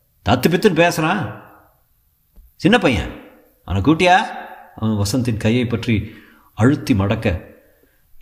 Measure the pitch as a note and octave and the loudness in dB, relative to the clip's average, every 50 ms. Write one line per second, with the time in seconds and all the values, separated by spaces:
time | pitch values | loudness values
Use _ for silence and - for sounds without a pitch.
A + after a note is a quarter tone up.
0 | _ _ _ _ _ - B2+ B2+ - F3+ F3 F3 - G#3 D#3+ D#3 E3+ F3 E3 E3 | _ _ _ _ _ -2 0 0 2 0 0 2 2 2 2 4 2 2 2 0
1 | D#3 E3 G3 G3 B2 - - - - - - _ _ _ _ _ _ _ _ _ | -2 -2 -2 -4 -6 -8 -10 -14 -20 -20 -20 _ _ _ _ _ _ _ _ _
2 | _ _ _ _ _ _ _ - - _ _ - - E3+ A#3+ A3+ F3+ C#3+ A#2 - | _ _ _ _ _ _ _ -20 -20 _ _ -2 2 2 4 4 2 2 0 0
3 | - A#2 - - - - - - _ _ _ _ _ - F#2 G2 F#2 C#3 D#3+ D#3+ | -4 -6 -10 -14 -20 -20 -20 -20 _ _ _ _ _ -4 -4 0 2 2 2 4
4 | F#3 F3 F3+ G#3 - - - - - - - - - - - - A2 A2 A2 G2+ | 4 4 4 4 2 -2 -8 -12 -16 -16 -18 -20 -20 -20 -10 -6 -4 -2 -2 -2
5 | G2+ - C3+ C3 A#2 B2 G#2+ G2+ - A2 A#2 B2+ A#2+ - A#2 - - B2 A2+ G2 | -2 -2 -2 -2 -2 -2 -4 -2 0 0 0 0 0 -2 -4 -4 -2 -2 -2 -2
6 | G2+ - - - - - _ _ _ _ _ - A2+ C3+ D3+ - - - B2 F#2+ | -2 -6 -12 -20 -20 -20 _ _ _ _ _ 0 2 2 2 0 0 0 0 0
7 | - G2+ A2+ - - G#2 E2+ - - - - - _ _ _ _ _ _ _ _ | 2 0 -2 -2 -2 -2 -4 -4 -6 -14 -20 -20 _ _ _ _ _ _ _ _
8 | _ _ - - | _ _ -20 -14